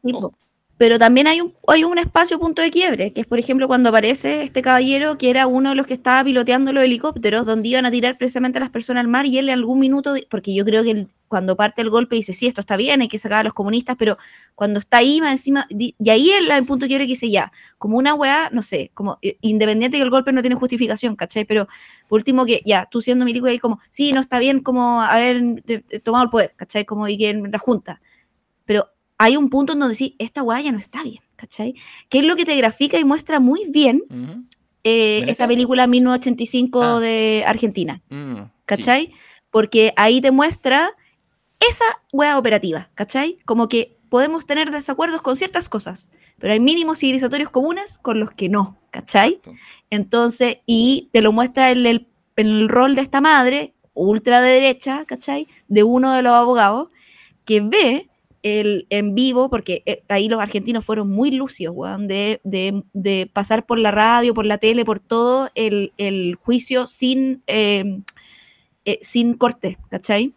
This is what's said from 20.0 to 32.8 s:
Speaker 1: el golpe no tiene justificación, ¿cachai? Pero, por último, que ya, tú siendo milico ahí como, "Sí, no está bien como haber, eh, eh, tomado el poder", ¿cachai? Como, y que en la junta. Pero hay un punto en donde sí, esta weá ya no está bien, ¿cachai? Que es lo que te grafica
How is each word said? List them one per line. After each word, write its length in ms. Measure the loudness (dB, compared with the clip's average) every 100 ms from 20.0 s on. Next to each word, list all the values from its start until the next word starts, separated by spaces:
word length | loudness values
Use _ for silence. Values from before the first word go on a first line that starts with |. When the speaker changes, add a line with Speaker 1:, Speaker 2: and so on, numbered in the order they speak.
Speaker 1:
el 60 | 2
golpe 240 | 2 2
no 80 | 0
tiene 160 | 0 -2
justificación, 580 | -2 -2 -2 -2 -4
¿cachai? 300 | -6 -8 -6
Pero, 240 | -4 -4 -4 -10 -20 -20 _
por 80 | -2
último, 260 | 2 0 2
que 160 | 0
ya, 240 | 2 0 0
tú 120 | -6
siendo 240 | -2 0 0
milico 220 | 0 -2
ahí 100 | -2
como, 220 | -2 -6 _
"Sí, 240 | -4 0
no 60 | 0
está 160 | 0 0
bien 220 | 0 0
como 420 | 0 0 0 0
haber, 400 | 2 2 2 0 -2 -4 -6
eh, 140 | -8 _
eh, 100 | -10
tomado 240 | -2 0
el 60 | 2
poder", 240 | 2 0 _
¿cachai? 300 | -8 -8 -6
Como, 200 | -6 -6
y 120 | -2
que 100 | -2
en 220 | -2 -6
la 60 | -6
junta. 420 | -2 -4 -4 -18 _ _ _ _ _ _
Pero 240 | -2 -2 -2 _ _ _
hay 140 | 4 4
un 140 | 0
punto 240 | 0 0
en 60 | 0
donde 140 | -2
sí, 220 | -2 -6 _
esta 240 | -10 -6
weá 200 | -4 -4
ya 100 | -4
no 60 | -8
está 240 | -8 -12
bien, 160 | -12 -16 _ _
¿cachai? 380 | -20 -10 -10 -10 -20 -20 _
Que 120 | 0
es 40 |
lo 120 | 2 0
que 100 | 0
te 100 | 0
grafica 420 | 0 0